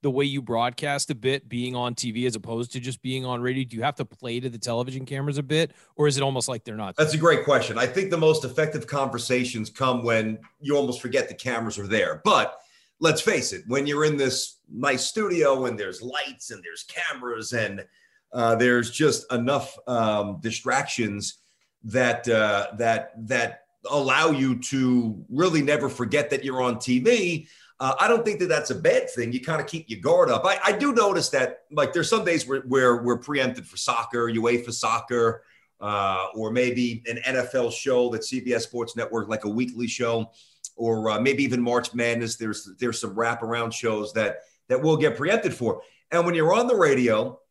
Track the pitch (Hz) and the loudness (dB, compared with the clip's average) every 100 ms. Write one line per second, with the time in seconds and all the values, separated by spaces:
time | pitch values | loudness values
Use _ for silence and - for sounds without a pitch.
0 | 143 131 143 139 117 117 120 127 147 143 | 0 0 0 -2 -2 0 0 -2 -4 -4
1 | - 127 123 139 - 120 123 123 123 117 | -4 -4 -2 -2 -4 -6 -6 -4 -4 -4
2 | 123 110 123 113 98 113 120 131 123 127 | -6 -2 -2 -4 -8 -6 -6 -8 -10 -8
3 | 131 131 127 123 123 131 127 113 127 147 | -6 -6 -4 -4 -2 -2 -4 -4 -4 -4
4 | 123 - 127 120 127 117 120 117 123 131 | -10 -10 -8 -6 -6 -8 -4 -4 -4 -6
5 | 131 139 143 143 135 151 165 - _ - | -8 -6 -4 -4 -2 0 0 -4 _ 0
6 | 151 135 139 131 120 123 - 110 101 90 | 2 2 0 0 -4 -6 -8 -8 -8 0
7 | 156 156 165 147 - 135 - 110 127 185 | 2 4 4 4 4 2 2 0 0 0
8 | 190 170 160 156 127 117 151 151 - 143 | 0 2 4 4 0 0 0 -2 -4 -2
9 | 135 117 - 127 123 117 107 - 131 123 | -2 -4 0 0 0 -4 -8 -2 0 0
10 | 117 113 107 110 - _ 139 143 131 123 | 2 2 0 -6 -12 _ -2 0 0 -2
11 | 123 110 - - 127 117 113 101 98 104 | -2 -2 -2 -6 -4 -4 -4 -6 -2 0
12 | 87 78 214 170 107 - _ _ _ _ | 0 0 2 4 2 -4 _ _ _ _
13 | 160 156 - 185 113 92 98 131 143 147 | 2 2 2 0 -2 -6 -4 -2 0 0
14 | 156 147 131 - - - _ 110 139 151 | 2 2 0 -2 -6 -10 _ -4 -2 0
15 | - - 208 175 147 135 127 107 98 92 | -2 -2 -2 2 4 4 0 -4 -8 -8
16 | 123 143 139 123 - 110 85 82 - 175 | -10 -8 -8 -12 -16 -16 -16 -16 -14 -8
17 | 170 143 123 117 110 120 107 98 - _ | -6 -6 -8 -8 -4 -2 -2 -6 -14 _
18 | _ _ _ 127 117 113 123 123 117 - | _ _ _ 0 2 4 6 4 2 2
19 | 151 - - 123 120 139 - - - 123 | 2 2 -2 -2 0 0 -2 -12 -4 0
20 | 110 107 101 95 113 110 131 131 143 - | 2 2 -2 -4 -6 -6 -2 -2 -2 -2
21 | 110 101 107 - _ _ _ _ 110 117 | -2 -2 -8 -12 _ _ _ _ -4 2
22 | 123 117 123 113 107 101 101 104 117 110 | 2 0 2 4 4 2 0 -2 0 0
23 | - 113 110 123 113 - _ _ 101 143 | -2 -14 -4 -2 -2 -6 _ _ -4 0
24 | 131 131 160 143 135 123 - 135 127 123 | 2 4 4 4 2 0 -2 0 4 4
25 | 113 104 - 123 180 160 139 147 139 135 | 2 -4 -8 0 2 4 2 2 0 -2
26 | 120 143 143 135 135 127 127 113 - 127 | 0 0 0 -2 -2 0 0 0 0 2
27 | 165 240 180 165 - - - _ 131 135 | 4 4 2 -2 -8 -20 -20 _ -2 2
28 | 202 233 226 185 180 151 147 113 180 254 | 4 4 2 -2 0 0 0 0 2 2
29 | - - 117 127 143 160 147 165 160 110 | 0 -6 -4 -4 -4 -4 -4 -8 -10 -6
30 | - 180 175 110 - - 185 208 285 233 | 2 4 4 4 2 2 2 2 2 4
31 | 208 180 - 143 127 - _ 147 139 170 | 4 2 0 0 0 -4 _ 0 0 2
32 | 156 226 180 165 127 135 131 131 127 120 | 2 2 2 0 0 -4 0 4 6 4
33 | 120 120 131 143 131 123 - - - 120 | 2 -2 -2 -2 0 -2 -12 -8 -4 -2
34 | 110 120 117 113 113 120 120 110 113 113 | -2 -2 0 2 2 2 -2 -4 -2 -2
35 | - 120 117 113 _ _ _ _ 101 104 | 0 2 2 0 _ _ _ _ -4 0
36 | 98 95 95 110 110 120 127 123 123 113 | 0 0 -4 -4 -2 0 2 2 -2 -2
37 | 113 117 127 131 123 131 117 - 135 123 | -8 -6 -2 -2 0 0 -2 -2 0 2
38 | 123 113 - 127 123 120 113 120 117 117 | 2 -2 -6 -6 -2 -2 -2 -6 -6 -6
39 | 107 113 101 110 107 107 123 117 120 - | -4 -4 -4 -4 -2 -2 -2 -4 -6 -2
40 | 120 113 110 _ _ _ - - 113 113 | -2 -2 -4 _ _ _ -20 -6 -2 0
41 | 110 107 127 139 135 123 120 120 120 120 | 0 2 2 2 2 0 2 0 -2 -2
42 | 117 117 117 - 113 101 - 95 123 113 | 0 0 -4 -4 -6 -6 -10 -6 -4 -4
43 | 107 101 117 117 113 117 117 110 117 107 | -6 -2 -2 -2 -4 -2 -4 -2 -2 -2
44 | 104 110 104 - - _ _ 127 151 156 | -2 -2 -2 -2 -14 _ _ 0 2 4
45 | 151 - 147 220 202 117 117 92 - _ | 2 0 0 2 0 -2 -2 -2 -8 _
46 | _ 170 175 170 156 202 247 233 160 135 | _ 2 2 4 4 4 4 4 6 6
47 | 120 110 127 - _ | 4 2 0 -6 _